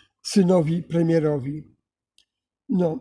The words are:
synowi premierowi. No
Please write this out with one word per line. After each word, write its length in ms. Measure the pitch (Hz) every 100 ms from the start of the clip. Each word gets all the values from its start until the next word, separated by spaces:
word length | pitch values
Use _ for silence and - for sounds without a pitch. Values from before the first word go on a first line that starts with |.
| _ _
synowi 600 | - 208 180 185 156 170
premierowi. 960 | - 165 165 165 151 147 135 151 - _ _ _ _ _ _ _ _ _ -
No 320 | 185 170 165